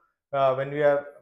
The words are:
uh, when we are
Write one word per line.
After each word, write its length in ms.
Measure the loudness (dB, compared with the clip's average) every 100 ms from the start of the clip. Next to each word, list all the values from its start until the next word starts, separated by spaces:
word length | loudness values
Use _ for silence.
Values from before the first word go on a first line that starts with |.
| _ _ _
uh, 220 | 0 0
when 160 | 0 -4
we 120 | 0
are 240 | 2 2 -2 -14